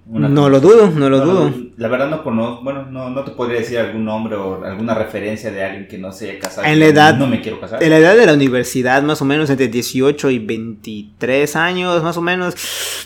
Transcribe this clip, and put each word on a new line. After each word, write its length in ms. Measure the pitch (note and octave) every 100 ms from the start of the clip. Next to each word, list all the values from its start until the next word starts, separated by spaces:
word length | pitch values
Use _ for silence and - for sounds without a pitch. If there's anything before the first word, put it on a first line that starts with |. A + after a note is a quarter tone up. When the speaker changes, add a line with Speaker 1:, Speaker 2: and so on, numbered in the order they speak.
| -
Speaker 1:
una 200 | A2 C#3+
Speaker 2:
No 220 | C#3+ C#3+
lo 100 | C3+
Speaker 1:
convicción. 300 | D3+ A3+ G#3
Speaker 2:
dudo, 100 | D#3
no 80 | C#3
lo 80 | C3+
Speaker 1:
No 60 | D3
lo 80 |
Speaker 2:
dudo. 160 | F#3+ D3
Speaker 1:
du-, 200 | B2+ A#2 -
la 100 | A2+
verdad 220 | B2+ C#3+
no 140 | D#3+
conozco, 400 | C3+ A2+ A#2 A#2+
bueno, 240 | B2+ C#3 C3
no, 220 | C3 B2+
no 120 | B2+
te 60 | C#3
podría 300 | - A#2+ A#2
decir 180 | A#2 A#2+
algún 260 | G#2+ A2
nombre 320 | A2 A2 A2 G#2
o 280 | F#2+ F#2 F#2
alguna 300 | G2 A2+ A2
referencia 560 | G#2+ G#2 G2+ A2 A2+
de 120 | G2
alguien 240 | F#2+ G2+ F#2+
que 120 | F#2+
no 120 | F#2+
se 200 | F#2+ G#2
haya 80 | G2
casado 260 | - - D3+
Speaker 2:
En 80 |
Speaker 1:
y 60 | D3+
Speaker 2:
la 80 | D#3
edad, 280 | D3 D3+ C3+
Speaker 1:
"No 120 | C3+
me 140 | A2+
quiero 180 | A2 -
casar". 240 | - A2+
Speaker 2:
en 80 | E3
la 80 | D#3
edad 160 | E3 A3
de 80 | G#3+
la 80 |
universidad, 680 | D3+ C3+ B2 B2 C3+ B2 C3+
más 180 | D3 D3+
o 40 | C3+
menos 260 | D3 D3+
entre 160 | C3+ B2+
dieciocho 640 | A#2+ A#2 C3 C3+ C#3+ C#3
y 80 | B2+
veintitrés 1160 | G#2+ A2+ A2+ G#2+ - G#2+ G#2 - A#2+ C3+ D3 D#3+
años, 460 | E3+ F3+ F3+ F3
más 160 | D#3+ E3+
o 40 |
menos, 320 | E3+ F3+ F3+ - - - - -